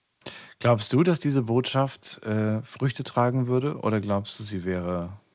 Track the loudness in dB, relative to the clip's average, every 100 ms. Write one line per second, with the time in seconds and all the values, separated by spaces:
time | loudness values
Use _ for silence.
0 | _ -20 -16 -16 -18 -2 2 2 4 4
1 | 4 4 2 0 2 2 2 0 0 -2
2 | -12 -8 -2 0 2 0 -4 -2 -2 -2
3 | -4 2 2 2 2 2 0 -2 0 0
4 | 2 0 -2 -8 -6 -6 -2 -2 -2 -4
5 | -4 -10 _